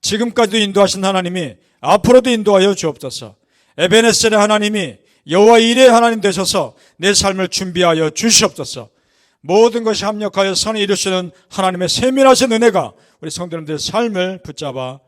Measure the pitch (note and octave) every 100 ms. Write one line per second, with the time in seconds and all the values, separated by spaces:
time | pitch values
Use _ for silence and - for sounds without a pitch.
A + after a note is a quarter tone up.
0 | - G#3 A#3 A#3 A3 A3 G#3 G3 G3 G3
1 | F#3+ F#3+ F3 F#3 D3 - _ _ C#3 G3
2 | G3 B3+ B3 A#3 G#3 G3 G3 F#3+ E3 C#3
3 | C3+ - A2 F#2+ _ _ _ - F3 A3
4 | A#3 - A3+ G#3+ G#3 G#3+ G#3 G#3+ D#3+ -
5 | _ _ - E3+ G#3+ A#3 A3+ A#3+ C4 A#3
6 | A#3 A3+ G3 F3+ F3+ G3+ C3 _ _ _
7 | F3+ G3+ G3 F#3+ F#3 - F#3 E3+ F3 D#3+
8 | D#3 D3+ A3+ A3 A3 - C3+ - A2 _
9 | _ _ _ _ C#3+ F#3+ A#3 A#3 A3 G#3
10 | G3+ G#3+ G#3 G3 G3 F3+ G#3+ A3 G3+ G3
11 | G3 F#3 F3+ _ _ - F#3 F3+ F3+ -
12 | B3 C4 C4+ B3+ B3+ A3+ A#3 F#3+ A#2+ _
13 | _ _ D#3 E3 F3 E3 D3+ D3+ - G#3+
14 | A#3 F#3+ F3+ F#3 - C#3+ D3 C3 B2+ C3+